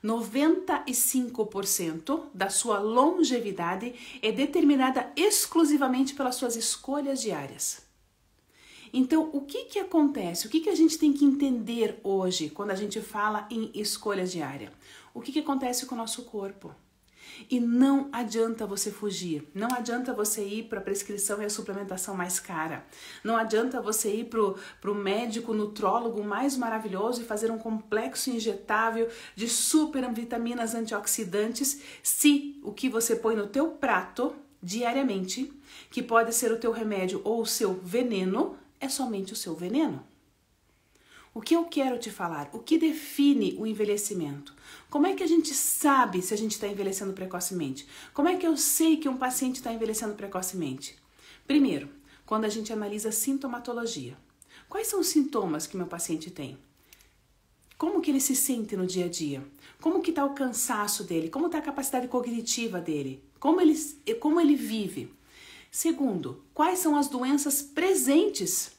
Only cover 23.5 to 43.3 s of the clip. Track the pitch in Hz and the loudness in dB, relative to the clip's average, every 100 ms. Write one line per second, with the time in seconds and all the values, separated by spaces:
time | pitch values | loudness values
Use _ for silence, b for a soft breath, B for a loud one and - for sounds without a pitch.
23.5 | 214 262 254 208 220 220 220 226 226 202 | 2 2 -2 -2 -2 0 -2 -2 0 0
24.5 | 190 B B 190 208 196 208 240 226 226 | 0 B B -4 -2 0 -2 -2 -6 -2
25.5 | 214 208 - 196 226 233 208 208 202 277 | -2 -2 0 0 2 0 -4 -4 0 0
26.5 | 262 233 220 220 185 220 233 - 208 226 | 0 -2 -2 -4 -2 -2 -2 -4 -2 -2
27.5 | 226 226 220 - 214 254 - 269 233 220 | -2 -4 -6 -2 -2 -2 -4 -2 -2 -2
28.5 | 196 - 214 226 226 226 B B - 226 | -4 -2 2 2 0 -2 B B -8 -2
29.5 | - - 311 302 277 240 233 233 233 233 | 0 4 4 4 0 -2 -4 -4 -4 -2
30.5 | 240 226 233 220 208 214 - 190 196 214 | -2 -2 -2 -2 -2 -2 -2 0 0 0
31.5 | 247 277 - B B - - 294 285 285 | 0 -2 -4 B B -2 6 6 6 0
32.5 | - 208 208 262 226 226 226 220 220 208 | -10 -10 -4 -2 0 0 2 2 0 0
33.5 | 269 311 - 262 190 - - 269 - - | 0 0 0 0 2 0 -4 -4 -4 -20
34.5 | _ 175 214 233 262 262 190 185 247 285 | _ -8 -2 0 0 0 -2 -4 -6 -8
35.5 | - B B B - 240 226 233 233 233 | -10 B B B -6 4 4 4 0 0
36.5 | 226 233 220 214 196 185 202 208 233 214 | 0 0 -2 -2 -2 -2 -2 -2 -2 0
37.5 | - 208 185 180 226 247 196 185 214 370 | 0 0 0 -2 0 0 0 0 0 -2
38.5 | B B _ 269 - 254 202 196 220 185 | B B _ -6 -4 -4 -4 -6 -8 -8
39.5 | 160 175 262 294 131 - _ _ _ _ | -6 -2 2 2 -2 -12 _ _ _ _
40.5 | _ _ b b b b b b 226 214 | _ _ b b b b b b -12 2
41.5 | 339 330 294 262 240 214 190 175 151 143 | 2 2 0 0 -2 -6 -6 -6 -6 -8
42.5 | - - 330 320 - - - 285 | -12 0 4 4 0 -6 4 6